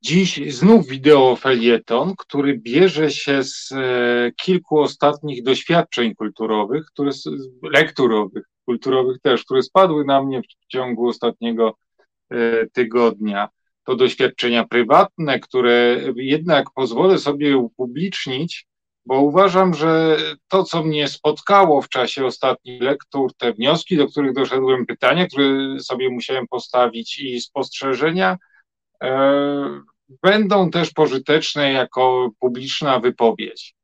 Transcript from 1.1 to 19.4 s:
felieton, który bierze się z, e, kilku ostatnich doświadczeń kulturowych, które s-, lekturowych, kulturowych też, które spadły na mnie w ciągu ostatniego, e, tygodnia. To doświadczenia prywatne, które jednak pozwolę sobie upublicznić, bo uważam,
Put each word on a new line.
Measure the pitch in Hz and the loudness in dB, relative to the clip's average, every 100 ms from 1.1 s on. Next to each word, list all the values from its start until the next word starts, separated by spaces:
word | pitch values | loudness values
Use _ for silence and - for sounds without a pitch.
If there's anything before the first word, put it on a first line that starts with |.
| 147 131 120 | 8 6 4
felieton, | 135 123 117 113 - 117 160 190 | 0 2 4 2 0 -2 -2 -6
który | - 143 143 127 | -8 -4 -2 -2
bierze | 113 135 190 151 156 | -2 4 4 4 -2
się | 143 - 135 | -2 -2 -2
z, | 131 - - | -2 -8 -10
e, | 135 131 123 120 120 120 - | -6 -4 0 0 0 -2 -4
kilku | - 180 - 156 | -2 -2 2 0
ostatnich | 139 - 143 151 151 127 | 0 0 0 0 -8 -6
doświadczeń | 123 131 - 165 - - 120 | -2 -2 2 0 0 -2 -4
kulturowych, | 98 107 - 110 107 104 143 156 | -4 -10 -6 -4 -2 -2 -4 -8
które | - 143 | -6 -4
s-, | 139 156 147 131 127 | -4 -10 -12 -12 _
lekturowych, | 156 143 156 - 127 107 101 107 - _ | -2 0 0 0 0 0 -4 -10 -16 _
kulturowych | - 120 135 135 127 127 | -8 -6 -2 0 0 -2
też, | 143 120 | 0 -2
które | - 131 | 0 -2
spadły | 123 190 190 151 | 0 2 2 2
na | 139 139 | 0 0
mnie | 135 131 | 0 -6
w | - _ _ | -8 _ _
ciągu | 131 127 117 120 | -8 -6 -2 -2
ostatniego, | 113 117 113 117 113 113 - _ _ _ _ _ | -2 -6 -4 -6 -2 -2 -2 _ _ _ _ _
e, | 120 117 117 110 | -2 0 0 -2
tygodnia. | - 120 120 117 101 107 101 104 _ _ _ | -2 0 2 2 0 -6 -4 -6 _ _ _
To | - 123 | -6 0
doświadczenia | 123 - 127 - 123 117 | 0 2 -2 0 -2 0
prywatne, | 113 120 117 156 190 - 156 127 | 0 0 4 4 2 -2 -4 -4
które | - 131 120 120 120 123 135 120 | -4 0 2 4 4 0 -4 -6
jednak | 135 151 170 151 131 | -2 -2 0 0 0
pozwolę | - 127 113 185 180 | -4 -4 2 2 2
sobie | 143 143 147 139 | 0 -2 0 2
upublicznić, | 117 _ 123 131 190 - - 131 170 - _ _ _ _ - | 0 _ -8 -6 -6 -6 -8 -6 -6 -10 _ _ _ _ -4
bo | 131 | 2
uważam, | 143 156 | 2 4